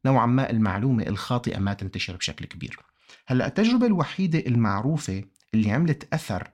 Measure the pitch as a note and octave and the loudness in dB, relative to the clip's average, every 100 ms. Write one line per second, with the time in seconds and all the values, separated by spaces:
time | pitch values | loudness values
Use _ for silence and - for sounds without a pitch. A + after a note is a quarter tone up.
0 | C3 C3 A#2 C3 - A2+ G#2+ F#2+ C3 A2+ | 2 4 4 2 2 2 2 2 0 0
1 | - G2 - B2 - F2+ G2 G2+ G2 F2+ | 0 -4 -2 -2 -2 -2 -2 -2 -6 -6
2 | - F2+ - - - D#2+ - - _ _ | -8 -6 -8 -8 -14 -12 -12 -12 _ _
3 | _ - - B2+ G#2+ F#3+ A3+ B3 A#3 F3+ | _ -14 -2 0 0 2 2 4 4 2
4 | - - F#3 D#3+ - A#2 G#2+ G2 C3 D#3 | 0 -2 0 0 2 2 2 0 0 -2
5 | - F#2+ - _ _ A2 G2+ B2 E3+ C#3+ | -2 -6 -8 _ _ 0 2 2 2 0
6 | - D#3+ - F#2 - | -4 -6 -4 -6 -8